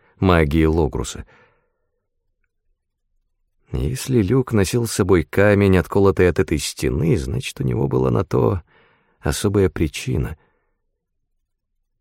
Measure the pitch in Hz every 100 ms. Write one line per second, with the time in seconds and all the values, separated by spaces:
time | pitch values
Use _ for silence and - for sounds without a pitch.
0 | _ - 98 85 76 80 78 82 69 64
1 | - - - _ _ _ _ _ _ _
2 | _ _ _ _ _ _ _ _ _ _
3 | _ _ _ _ _ _ _ 123 71 131
4 | - 123 92 131 - 110 92 123 117 -
5 | 95 90 76 - 104 101 101 92 - 101
6 | 98 95 90 82 95 76 - - 67 65
7 | 165 101 64 123 - - 131 117 - 127
8 | 127 113 - 123 113 98 - _ _ _
9 | _ _ 78 71 104 98 92 - 80 -
10 | - 64 64 78 _ _ _ _ _ _
11 | _ _ _ _ _ _ _ _ _ _